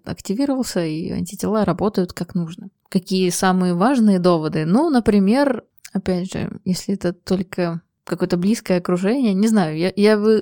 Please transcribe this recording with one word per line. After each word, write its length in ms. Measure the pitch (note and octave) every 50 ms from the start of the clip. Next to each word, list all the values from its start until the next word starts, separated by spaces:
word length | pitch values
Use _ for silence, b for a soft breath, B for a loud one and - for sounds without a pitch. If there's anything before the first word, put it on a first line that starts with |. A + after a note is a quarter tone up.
| _
активировался, 800 | - F3 - - - G3 A#3 C#4+ C#4+ C4+ C4 A3+ - - F#3 E3+
и 240 | D#3+ D#3 D#3+ F3+ -
антитела 540 | F3 F3+ F3+ F3 G#3 - - F#3 G#3 A3 G3+
работают 480 | F#3 F#3 F#3 F3+ G#3+ G#3 - F3+ F3 -
как 220 | - F3+ - -
нужно. 340 | F3 E3+ D#3+ E3+ - - G3 - _ _ _
Какие 400 | - F#3+ - - F#3 F#3 F#3 F3+
самые 420 | E3+ - G3 F#3+ F#3 F#3 F3+ F3+ F3
важные 460 | F3 F#3+ B3 D4 B3 A3 G#3 F#3+ F3+
доводы? 460 | F3 F3+ F3 D#3+ D#3 D#3 D#3+ D#3+ D#3
Ну, 240 | D#3+ F#3 B3 D#4 F4
например, 760 | C#4+ A#3+ - A#3 G#3 G#3 F#3+ F#3+ A3+ C4+ C#4+ C#4 B3 A3 - _ _ _ - - -
опять 380 | G3 F#3 - F#3 F3 F3+ F#3
же, 180 | - - - - - - -
если 280 | F#3+ F#3 - - - G3+
это 160 | G3 - F3+ F3
только 680 | - _ - F#3+ F#3 F#3 - - - F3 E3+ E3 E3+ - _ _ _ _
какое-то 320 | - - E3+ F3+ F3+ F#3 F3
близкое 400 | F3 G3+ A#3 - - - F#3 F3+
окружение, 540 | F3 - F3+ F3 F#3+ G3 A#3+ C#4+ C4 G#3+ F#3+
не 160 | F#3 G#3 A3+
знаю, 280 | A3 G#3 F3 D#3 D#3 D#3
я, 140 | E3+ F#3+ - G3+
я 180 | G3+ G#3+ G#3+ G#3
бы, 240 | G#3 A3 A3 G#3